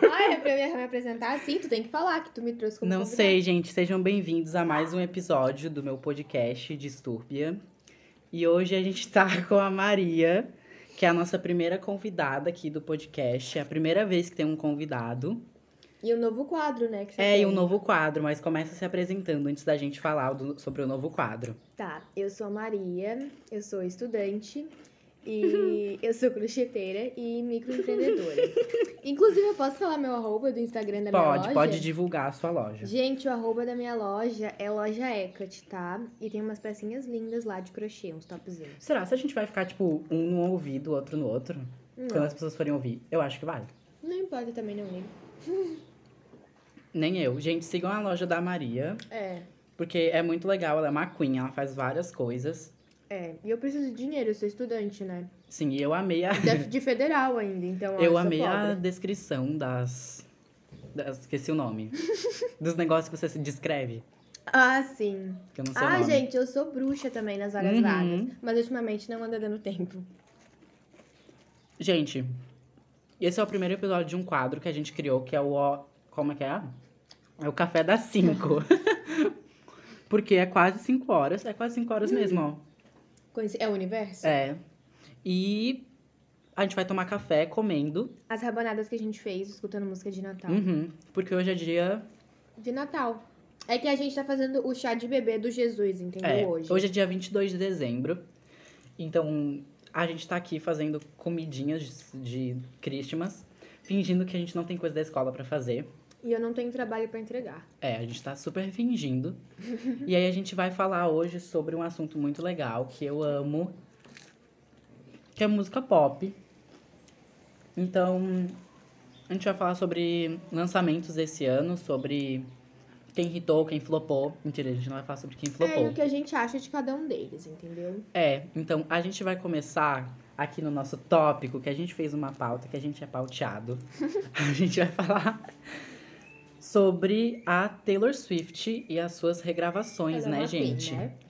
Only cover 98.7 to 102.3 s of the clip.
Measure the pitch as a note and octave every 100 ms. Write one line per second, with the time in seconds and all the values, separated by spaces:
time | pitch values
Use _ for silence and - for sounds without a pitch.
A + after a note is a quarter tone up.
98.7 | - - - D#3+ E3 D3+ D3+ D3 C#3+ -
99.7 | - - D#3+ E3+ E3 - F3+ F3+ D#3 F3
100.7 | D#3 D3+ D3+ D3+ - E3+ E3+ D#3+ C3 C#3+
101.7 | D#3+ C3 - - C3+ B2